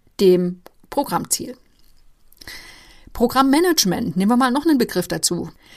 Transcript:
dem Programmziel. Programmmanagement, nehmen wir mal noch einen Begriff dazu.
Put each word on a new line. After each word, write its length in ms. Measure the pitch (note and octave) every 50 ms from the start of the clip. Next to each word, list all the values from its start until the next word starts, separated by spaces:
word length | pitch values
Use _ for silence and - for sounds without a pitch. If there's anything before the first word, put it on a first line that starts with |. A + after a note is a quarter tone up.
| _ _ _ -
dem 420 | G3+ F#3 F3+ F3+ F3+ F3+ F3+ F3+ - - _ _ _ _
Programmziel. 640 | - C#4+ D4 - - - - - - - - - B3+ - _ _ _ _ _ - - - _ - - _ _ - _ - - - - - - - - - - - - - - -
Programmmanagement, 1040 | - - A#3+ A#3+ - C4 C4+ C4+ C4 D4+ F4+ F#4 E4 - - F#3+ E3+ - - - D#3+
nehmen 160 | F#3 F#3+ G#3
wir 60 | B3 A#3+
mal 140 | C4+ B3+
noch 140 | A#3+ D4 C#4+
einen 120 | E4+ D4+ B3
Begriff 300 | A3+ - - F3+ F3 -
dazu. 420 | F3 D#3+ - - F3 E3+ E3+ E3 - _ _ _ -